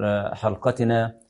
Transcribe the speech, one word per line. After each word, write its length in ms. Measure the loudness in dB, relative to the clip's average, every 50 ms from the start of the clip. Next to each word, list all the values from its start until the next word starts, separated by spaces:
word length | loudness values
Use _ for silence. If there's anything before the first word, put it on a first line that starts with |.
| 0
آه، 300 | 0 0 0 -2 -4 -6
حلقتنا 840 | -2 -2 -2 -2 0 0 -2 0 2 2 2 2 2 0 -2 -4 -12 _